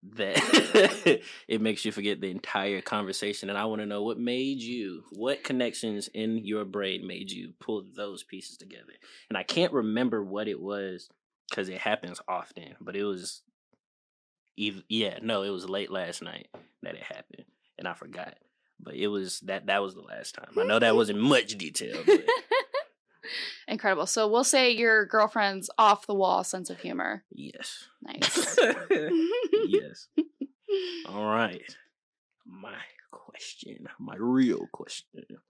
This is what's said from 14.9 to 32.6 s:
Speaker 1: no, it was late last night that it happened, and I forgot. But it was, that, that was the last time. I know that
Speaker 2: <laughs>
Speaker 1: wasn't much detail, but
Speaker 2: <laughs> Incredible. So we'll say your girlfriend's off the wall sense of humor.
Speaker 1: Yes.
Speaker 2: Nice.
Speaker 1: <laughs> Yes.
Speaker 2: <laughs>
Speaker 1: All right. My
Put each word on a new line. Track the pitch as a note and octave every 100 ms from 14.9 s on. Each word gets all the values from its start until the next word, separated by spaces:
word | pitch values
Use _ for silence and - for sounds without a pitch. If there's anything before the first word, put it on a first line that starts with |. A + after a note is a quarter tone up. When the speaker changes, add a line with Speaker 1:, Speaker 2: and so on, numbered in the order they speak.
| A2 G#2 -
Speaker 1:
no, | A2 G#2+
it | G2
was | F#2+ F#2
late | G2 F#2+
last | F#2+ F2 F2
night | F2+ D#2+ - - - _
that | -
it | -
happened, | - - - - - _ _ -
and | F2+
I |
forgot. | - - - - - _ _ _ _
But | -
it | - G#2
was, | G2+ F#2+ -
that, | F#2 F#2+ G2
that | G2+
was | G2
the | F#2
last | - - -
time. | - - -
I |
know | - A2
that | A2+ A2
Speaker 2:
<laughs> |
Speaker 1:
wasn't | G#2+ G2+
much | B2 C3+ - G#2
detail, | F#2 - - - -
but | G4
Speaker 2:
<laughs> | - A#4+ - B4+ - C#5 E5 _ _ _ - - - - -
Incredible. | G#3+ G#3 F#3 F3
So | - G#3+
we'll | A3+
say | C4 C#4 B3+
your | A3+ A#3 A3
girlfriend's | G3+ A3 G#3+ A3+ G3+ G3 G3 -
off | A3 G#3 -
the |
wall | G3+ F#3 F#3
sense | F#3+ F#3 F3+
of | F3+
humor. | F3+ F2+ F#2 G#2 _
Speaker 1:
Yes. | - C#2+ - - - - _
Speaker 2:
Nice. | - - - - - -
Speaker 1:
<laughs> | F#4 - - E4 D#4 E4+ E4 A#4+ A4+ G#4 G#4+
Yes. | F#4+ B4+ - - -
Speaker 2:
<laughs> | E4 _ C#4 _ - G4 F4+ E4+ D#4+
Speaker 1:
All | G2+ G#2+
right. | A2 A2 F2+ - - _ _ _ _ _ _ _
My | F#2